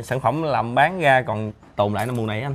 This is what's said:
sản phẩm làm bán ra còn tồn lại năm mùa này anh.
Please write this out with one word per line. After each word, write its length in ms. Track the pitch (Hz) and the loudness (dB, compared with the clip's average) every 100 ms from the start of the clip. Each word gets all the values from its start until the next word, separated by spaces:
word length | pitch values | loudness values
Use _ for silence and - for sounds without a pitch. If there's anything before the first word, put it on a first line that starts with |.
sản 160 | 110 127 | -4 -2
phẩm 220 | 113 147 | 0 0
làm 320 | 160 120 113 | -2 -2 0
bán 260 | 123 151 185 | 2 2 2
ra 220 | 151 131 127 | 4 4 2
còn 260 | 107 107 - - - | -4 -6 -10 -8 -2
tồn 160 | 104 | 0
lại 140 | 104 117 | 0 -2
năm 100 | 123 | -2
mùa 100 | 110 | -2
này 160 | 107 | -4
anh. 120 | 139 | -6